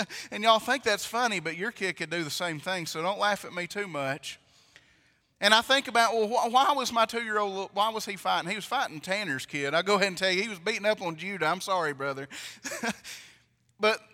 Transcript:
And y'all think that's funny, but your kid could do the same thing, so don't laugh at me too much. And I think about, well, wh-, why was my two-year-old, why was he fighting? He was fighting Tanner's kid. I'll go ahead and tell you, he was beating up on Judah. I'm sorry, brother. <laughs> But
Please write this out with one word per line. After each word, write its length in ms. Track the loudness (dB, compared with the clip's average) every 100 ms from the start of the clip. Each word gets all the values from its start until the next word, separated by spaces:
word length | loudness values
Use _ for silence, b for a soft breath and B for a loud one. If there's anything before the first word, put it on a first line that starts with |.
| -6 B B
And 120 | 0
y'all 160 | 4 4
think 260 | 2 0
that's 200 | 2 0
funny, 340 | -2 0 0 0
but 200 | -4 -4
your 120 | -6
kid 280 | -4 -4 -4
could 100 | -4
do 160 | -4
the 60 | -4
same 300 | -4 -4 -4
thing, 260 | -4 -4 -4
so 160 | -2
don't 160 | 0 2
laugh 260 | 4 2
at 80 | 0
me 140 | -6 -4
too 220 | -4 -4
much. 500 | -2 -2 -2 -6 -14 b b b b b b b b b 0
And 120 | 6
I 80 | 6
think 260 | 6 2 4
about, 280 | 4 4
well, 140 | 2 2
wh-, 240 | 2 4
why 200 | 4 4
was 200 | 2 0
my 120 | 2
two-year-old, 640 | 2 0 -2 0 0 -2 -4
why 160 | 0 0
was 160 | -2 -6
he 100 | -6
fighting? 320 | -2 0 -2
He 80 | -6
was 80 |
fighting 360 | -4 -4 -4 -6
Tanner's 460 | -4 -4 -2 -4 -6
kid. 280 | -4 0
I'll 80 | 0
go 140 | 4 4
ahead 120 | 2
and 80 | 2
tell 120 | 0
you, 120 | 2
he 60 | -2
was 100 | -4
beating 280 | -6 -2 0
up 160 | 0
on 140 | -2 -6
Judah. 300 | -8 -2 0
I'm 140 | 0
sorry, 320 | 0 0 0
brother. 360 | -2 -4 -6 -10 B B B -12 -6
<laughs> 100 | -4 -6 B B B B B _ _ 0
But 220 | 0 0 -4